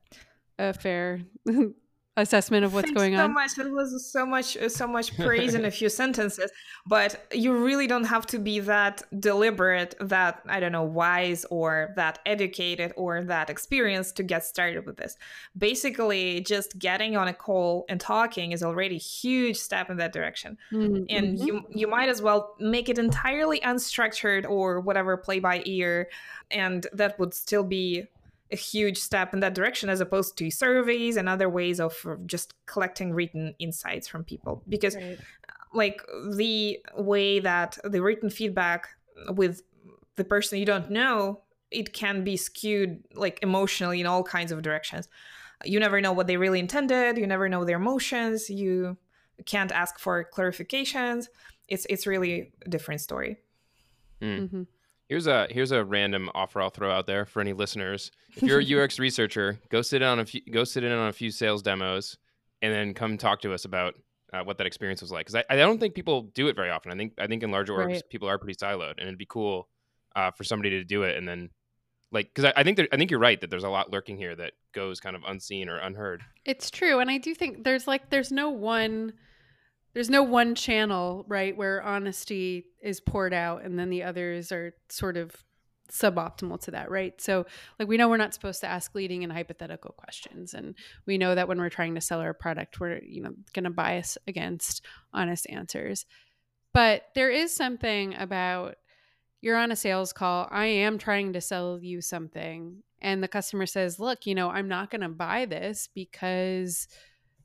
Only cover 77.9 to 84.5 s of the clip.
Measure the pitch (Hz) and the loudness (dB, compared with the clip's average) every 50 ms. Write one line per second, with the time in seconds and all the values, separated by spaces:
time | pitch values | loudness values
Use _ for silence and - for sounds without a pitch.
77.9 | 269 269 269 - 285 277 262 - 277 277 294 302 277 214 202 220 226 226 220 220 | -2 -2 -2 0 0 0 2 2 -2 0 0 -2 -2 -2 -2 0 0 2 0 0
78.9 | 220 220 220 220 220 _ _ _ _ _ _ _ _ _ _ _ _ _ _ _ | -2 -4 -6 -6 -8 _ _ _ _ _ _ _ _ _ _ _ _ _ _ _
79.9 | - 240 240 226 269 277 285 247 247 240 240 240 233 - - - 226 220 214 208 | -4 -4 0 4 6 6 6 6 6 6 6 4 2 -2 0 2 2 2 2 2
80.9 | 196 180 180 180 180 196 202 208 208 196 190 196 190 208 202 196 196 196 196 208 | 2 0 0 -2 -4 -6 -6 -4 -2 -2 -2 -2 -2 -2 -2 -2 -2 -2 -2 -2
81.9 | 202 202 196 202 190 - - - 214 190 185 185 180 175 175 _ _ _ - 208 | -4 -2 -2 -4 -6 -8 -8 -6 -6 -4 -4 -4 -4 -6 -10 _ _ _ -8 -8
82.9 | 190 - - - - 202 190 180 180 175 170 170 170 - - 185 180 175 180 185 | -8 -4 -4 -2 -2 0 0 0 0 0 -2 -2 -4 -6 -6 -6 -4 -4 -2 -2
83.9 | 180 180 175 180 175 180 175 175 175 175 170 - | -2 -4 -4 -6 -6 -6 -6 -4 -6 -6 -8 -8